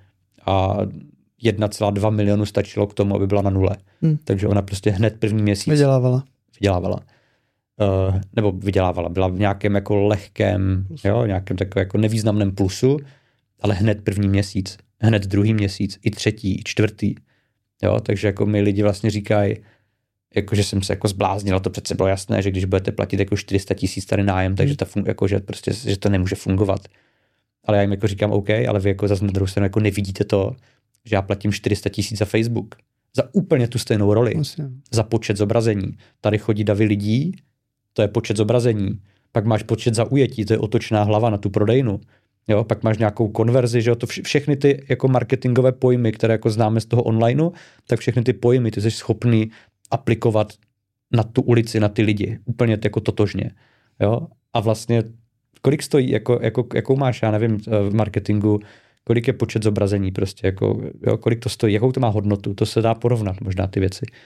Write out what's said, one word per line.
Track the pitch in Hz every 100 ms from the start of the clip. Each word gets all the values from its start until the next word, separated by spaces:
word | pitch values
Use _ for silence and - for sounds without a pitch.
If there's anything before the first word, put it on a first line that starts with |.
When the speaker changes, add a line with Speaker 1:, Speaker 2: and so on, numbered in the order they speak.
| _ _ _ _ 95
Speaker 1:
a | 95 95 101 101 - - _ _ _
jedna | 113 98 104
celá | - 104
dva | 101 107
milionu | 107 101 104 104
stačilo | 101 101 104 104
k |
tomu, | - 101 98
aby | 101
byla | 104
na | 98
nule. | 95 92 98 _ -
Speaker 2:
Hmm. | 160 151
Speaker 1:
Takže | - 98 104
ona | 101
prostě | 98 - 107
hned | 95 110 -
první | 110 107
měsíc | 104 98 156
Speaker 2:
Vydělávala. | 151 139 131 127 127 139 _ _ -
Speaker 1:
vydělávala. | 98 90 92 95 - _ _ _ _ _ _ -
Eh, | 101 95 95 95 98 -
nebo | 107
vydělávala, | 92 98 95 92 87 85
byla | 90 95
v | 92
nějakém | 104 101 104 101
jako | 98 101
lehkém, | 104 104 - - 104 95 95 92 95
Speaker 2:
Plusu. | 156 98
Speaker 1:
jo, | 113 117
nějakém | 92 92 92
takovém | 95 98 95
jako | 101
nevýznamném | 107 113 107 104 98 95
plusu, | 95 - 131 147 - - _ _ _ _
ale | 101
hned | 87 110 107
první | 104 95 101
měsíc, | 98 98 98 95 - _ -
hned | 110 107 98
druhý | 101 104
měsíc, | 110 98 - 98 -
i | -
třetí, | - 117 107 98 -
i | -
čtvrtý. | - 104 - 101 - _ _ _ _ _ _
Jo, | 98 104
takže | 110 98 104
jako | 95 104
mi | 104
lidi | 101 98
vlastně | 104 98 113
říkají, | 104 104 107 101 107 - _ _ _ _ _ _ 104
jako, | 98 104
že |
jsem | 98 98
se | 98
jako | 98 101
zbláznil, | 95 95 101 101 92
to | 95
přece | - - -
bylo | 95
jasné, | 95 - 107
že | 98
když | 92 92
budete | 95 95
platit | - 101 101
jako | 98 101
čtyři | - 98
sta | -
tisíc | - 95 98 -
tady | 101
nájem, | 101 92 95 98
takže | 143
Speaker 2:
Hmm. | 143
Speaker 1:
ta | -
fun-, | 104 -
jako, | - 98
že | 98
prostě, | 98 107 -
že | 98 107 98
to | 101
nemůže | 95 92 95
fungovat. | - 95 98 98 - _ _ _ _ _ _ _ -
Ale | 104
já |
jim | 101
jako | 98 107
říkám, | 98 104
OK, | 104 98
ale | 110 120 104
vy | 98
jako | 98 101
zas | 95
na | 101
druhou | 95 95
stranu | 101 98
jako | 101
nevidíte | 107 104 98 95
to, | 104 101 98 131 _ _ _ _ 113
že | 101
já |
platím | 98 98 104
čtyři | 101 - 104
sta | 101
tisíc | - 101 107
za | 107
Facebook. | 110 113 113 110 - _ _ _ -
Za | -
úplně | 202 - 139 117
tu | 117
stejnou | - 110 101
roli. | 104 120 160
Speaker 2:
Jasně. | 143 - 139 127 -
Speaker 1:
Za | -
počet | 107 113 - 101
zobrazení. | 104 117 113 104 95 - - _
Tady | 107 104
chodí | - 104
davy | 107 101 107
lidí, | 101 104 117 170 185 _ _ _ _ _
to | -
je | 101
počet | 120 113 107
zobrazení. | 107 120 120 107 98 98 - _ _
Pak | 117 107
máš | 107
počet | - 113 120 110
zaujetí, | 110 139 117 - 104
to |
je | 110
otočná | 107 113 - 107
hlava | 104 107 117
na | 101
tu | 101
prodejnu. | 101 107 127 120 95 - _ _ _ -
Jo, | 104
pak | 101 -
máš | 110 107
nějakou | 107 104 107
konverzi, | 113 113 127 120 120
že | 113
jo, | 117
to | 120
vš-, | -
všechny | - 147 147 135
ty | 139 135 -
jako | 131 131
marketingové | 127 - 131 127 123 127
pojmy, | 127 127 123 113
které | 107 113
jako | 110 113
známe | 107 110 110
z | -
toho | 120
onlineu, | 117 113 117 135 165 - - _ -
tak | 113
všechny | - 123
ty | 117
pojmy | - 120 127 117
ty | 98
jsi | 110
schopný | - - 107 120 110 110 - _ _ -
aplikovat | 110 - 113 120 107 107 - _ _ _ _ _
na | 117
tu | 107 -
ulici, | 123 117 113 113
na | 104
ty | 110
lidi. | 107 104 101 110 -
Úplně | - 117 107
jako | 110 110
totožně. | 107 - 104 95 - - _ _ _ -
Jo? | 101 117 165 _ _
A | 120
vlastně, | 107 110 - 117 113 - _ _ _ _
kolik | 139 135
stojí, | - 151 127
jako, | 113 117 120
jako, | 117 127 110
jakou | - - 135
máš, | 131 -
já | 110
nevím, | 107 113 107 113
eh, | 107 101
v |
marketingu, | 107 104 101 101 104 107 104 104 - _ _
kolik | - 117 117
je |
počet | - 117 117
zobrazení, | 107 101 101 101 98
prostě, | 98 95 - 98
jako, | 95 104 - - - 110
jo, | 107
kolik | 117 117
to | -
stojí, | - 110
jakou | 101 127
to | 131
má | 120
hodnotu, | 104 101 101 104
to | 95 110
se | 117
dá | 113
porovnat | 113 120 117 101 92
možná | 95 92 95
ty | 98
věci. | 92 - - -